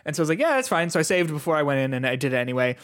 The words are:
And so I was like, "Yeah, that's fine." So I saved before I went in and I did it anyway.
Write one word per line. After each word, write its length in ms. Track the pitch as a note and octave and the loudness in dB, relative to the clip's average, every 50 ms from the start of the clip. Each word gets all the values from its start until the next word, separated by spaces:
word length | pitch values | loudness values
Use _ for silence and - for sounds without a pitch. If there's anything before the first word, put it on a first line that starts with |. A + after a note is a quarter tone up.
| _ | _
And 100 | D3+ D3+ | -6 -2
so 60 | F3 | -2
I 20 | D#3+ | 0
was 60 | D3+ | 0
like, 100 | E3 G3+ | 2 2
"Yeah, 120 | D4 E4 | 2 2
that's 180 | C#4+ C4 - - | 2 0 0 0
fine." 200 | G3 E3 E3+ E3+ | 0 0 0 0
So 100 | E3 E3 | 0 0
I 20 | |
saved 300 | D#3+ - F#3+ F3+ F3 D#3+ | 0 2 2 0 0 0
before 260 | D3+ D3+ - E3+ D#3+ | -2 -4 -2 0 0
I 60 | D3+ D3 | 0 2
went 180 | C#3+ C#3 C3+ | 0 0 0
in 120 | C3+ C3+ C3+ | 0 0 -2
and 140 | B2 B2+ | -2 0
I 80 | B2+ B2+ | -2 0
did 160 | C3 C#3 C3+ | 0 0 0
it 60 | B2+ | 0
anyway. 400 | B2 B2 B2 B2+ B2+ B2+ B2 B2 - | 0 -2 -2 0 0 0 0 -2 -6